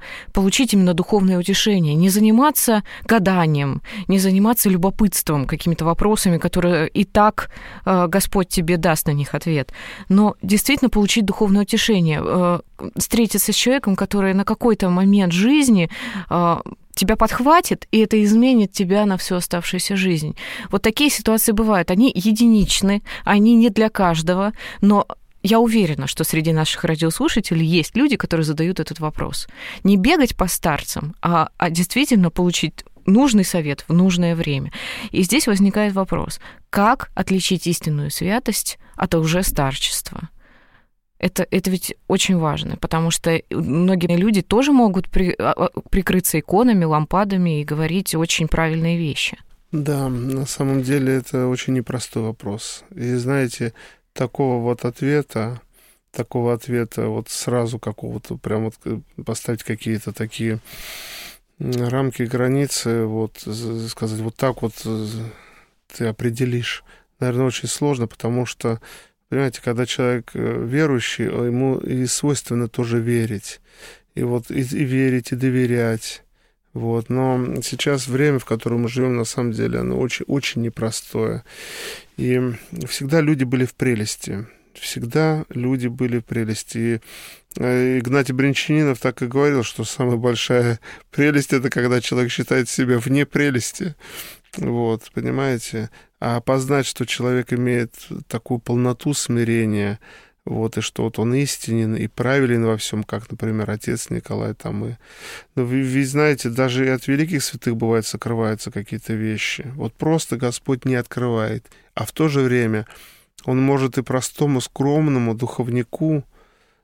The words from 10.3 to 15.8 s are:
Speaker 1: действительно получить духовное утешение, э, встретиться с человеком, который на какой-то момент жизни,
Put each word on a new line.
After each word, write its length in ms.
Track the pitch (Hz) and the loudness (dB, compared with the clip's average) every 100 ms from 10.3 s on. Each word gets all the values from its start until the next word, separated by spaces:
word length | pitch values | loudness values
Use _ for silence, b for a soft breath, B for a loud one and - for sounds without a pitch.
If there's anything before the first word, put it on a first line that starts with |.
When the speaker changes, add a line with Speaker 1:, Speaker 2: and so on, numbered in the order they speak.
| - | 2
Speaker 1:
действительно 480 | 185 208 - 277 233 | 0 2 2 2 4
получить 380 | 214 202 233 196 | 4 2 2 0
духовное 380 | - 208 202 | 2 4 4
утешение, 580 | 202 220 - 196 165 151 | 2 0 2 4 2 0
э, 360 | - 180 175 175 - - - - | 0 2 2 0 -4 -14 -10 -6
встретиться 560 | - 226 220 196 - | -2 2 2 0 0
с 20 | |
человеком, 400 | - 240 269 202 | 0 2 2 2
который 380 | 190 196 202 190 | 0 0 0 2
на 140 | 190 196 | 2 0
какой-то 420 | 220 240 214 185 | 2 2 2 2
момент 460 | 180 196 202 180 | 4 4 6 4
жизни, 560 | 175 226 302 269 196 | 2 4 4 6 4